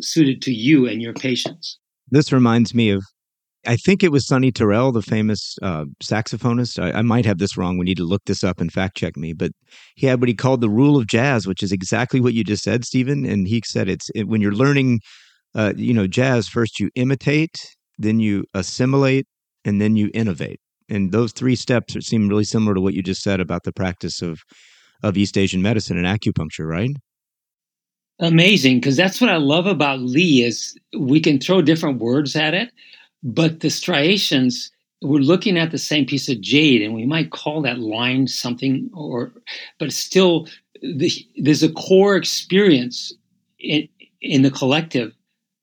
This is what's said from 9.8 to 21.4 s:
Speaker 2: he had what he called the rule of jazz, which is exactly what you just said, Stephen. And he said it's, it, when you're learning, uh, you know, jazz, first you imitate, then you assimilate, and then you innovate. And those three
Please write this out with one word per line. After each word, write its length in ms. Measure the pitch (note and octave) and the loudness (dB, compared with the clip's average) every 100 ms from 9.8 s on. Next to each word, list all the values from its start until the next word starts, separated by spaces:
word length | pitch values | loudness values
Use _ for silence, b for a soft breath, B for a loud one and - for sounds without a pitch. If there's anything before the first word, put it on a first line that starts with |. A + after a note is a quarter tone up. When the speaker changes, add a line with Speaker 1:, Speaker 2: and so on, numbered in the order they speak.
| b - | b -2
Speaker 2:
he 100 | C3+ | 0
had 140 | B2 | 2
what 80 | B2+ | 0
he 60 | |
called 260 | G#2+ C3 C3 | 0 0 2
the 100 | A2+ | 2
rule 260 | G#2+ C#3+ C#3+ | 4 4 4
of 120 | A2 | 2
jazz, 380 | A2+ C#3 B2 F#2 | 2 2 0 -2
which 160 | F#2 | -4
is 100 | G2 | -4
exactly 480 | F#2+ F#2 A2 B2 C3+ | -4 -2 -2 0 2
what 120 | B2 | 2
you 120 | A2+ | 0
just 180 | G2 G2+ | -2 -2
said, 220 | G2+ A2 | -2 -2
Stephen. 420 | A#2 C3 B2+ C#3+ - | -2 -2 -2 -2 -2
And 220 | G2+ F#2+ | -2 0
he 140 | A#2 - | -2 -4
said 220 | A#2 G2 | -4 -4
it's, 200 | - - | -4 -6
it, 140 | A2+ G#2 | -6 -2
when 120 | A2 | 0
you're 120 | G2+ | 0
learning, 480 | G2+ C3+ C#3+ C3 A#2 b b b b _ - | 2 2 2 2 0 b b b b _ -2
uh, 160 | G#2 - | -2 0
you 180 | A2+ | 0
know, 120 | A#2 F#2+ | 0 0
jazz, 420 | A#2+ C3+ B2 G2 | 0 2 0 0
first 300 | A#2+ A2 - | -2 -2 -2
you 120 | G2 | -4
imitate, 640 | - B2+ C3+ - D3+ E3 - - _ _ - | -2 -2 -2 0 0 -2 -6 -18 _ _ -6
then 220 | G#2+ A2+ | 0 0
you 240 | G#2+ G2+ - | 2 0 -4
assimilate, 720 | G2 F2+ - B2+ C#3 C3+ C3+ - _ _ _ | -6 -6 -2 0 2 2 0 -2 _ _ _
and 160 | - G2+ | -2 0
then 160 | G#2+ A2 | 2 2
you 140 | G#2 | 0
innovate. 480 | A2 A2 D#2 A#1 G1+ _ _ - | -2 -2 -4 -8 -12 _ _ -8
And 220 | G#2+ F#2+ | -4 0
those 200 | G#2+ A#2 | 0 0
three 240 | - | -2